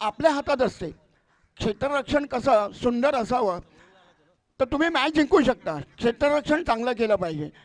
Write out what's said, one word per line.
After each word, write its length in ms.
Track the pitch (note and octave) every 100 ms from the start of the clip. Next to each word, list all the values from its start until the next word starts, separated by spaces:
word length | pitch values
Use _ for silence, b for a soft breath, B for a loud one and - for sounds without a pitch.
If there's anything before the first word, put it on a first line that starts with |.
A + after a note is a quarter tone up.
आपल्या 300 | G#3+ - D#4
हातात 320 | C#4+ C#4+ C#4
असते. 280 | A#3 - E3+ - _ _ _ _ _ -
क्षेत्ररक्षण 680 | - G#3 C#4 C#4+ B3 D4 C#4+
कसं 460 | B3 C4 A3+ G3+
सुंदर 420 | F#3+ B3 A#3+ C4+
असावं 440 | C4+ G#3+ B3 G#3+ F3+ - b b b b b b b _ -
तर 40 |
तुम्ही 240 | C4 C#4+ E4
मॅच 240 | E4 C4+
जिंकू 300 | D#4 D4 F#4
शकता. 360 | B3+ A#3+ - D3+
क्षेत्ररक्षण 880 | C#3 - A#3 A#3 D4 D4 C#4+ D4+
चांगलं 280 | F4 A3+ A#3+
केलं 240 | A#3 A3+ G3+
पाहिजे. 340 | F3+ D#3 G3 -